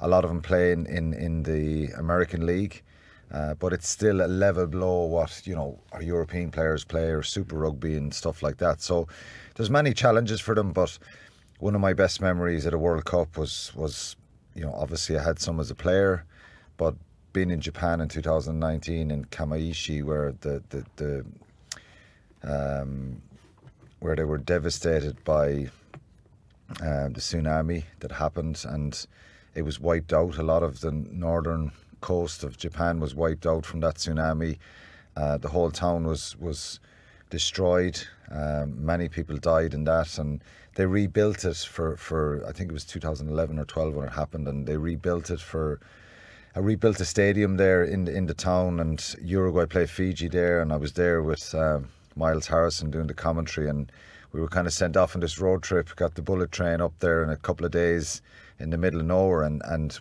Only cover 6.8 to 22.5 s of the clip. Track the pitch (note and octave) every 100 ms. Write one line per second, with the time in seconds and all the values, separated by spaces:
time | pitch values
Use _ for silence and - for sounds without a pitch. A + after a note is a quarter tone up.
6.8 | - E2 E2 D#2 D2+ - E2+ D#2 D#2 C#2+
7.8 | D#2+ D#2 D2 - E2+ D#2 D2+ C#2 F2 D2+
8.8 | - F2 E2 - - - - - A2 C#3
9.8 | D3 A2+ B2 A2+ A#2 A2 - G#2+ G2+ F#2
10.8 | E2+ - - - - - _ - G2 G2+
11.8 | G2 F#2 F#2+ - F#2+ F2 F2 E2+ D2+ D#2+
12.8 | E2+ E2 D2+ F2+ E2 D#2+ D#2 - - -
13.8 | D#2 - - - _ _ _ - D2+ -
14.8 | D2+ D#2+ - D#2 D2+ D#2+ - D#2+ C2+ -
15.8 | F2 F#2+ G2 F2+ D#2+ - - - - -
16.8 | E2 D#2+ - _ _ F#2+ F2+ E2+ D#2 -
17.8 | F2 E2 D2+ D#2 D#2 D#2+ C#2 D#2+ D#2+ D#2+
18.8 | D2+ E2 D#2 D2 C#2+ - D#2 D#2 D#2+ D#2+
19.8 | - D2+ C#2+ D2+ D2 C2 D2 C#2 - C#2
20.8 | B1 - D2 C#2 - - - _ _ -
21.8 | - - - _ _ _ -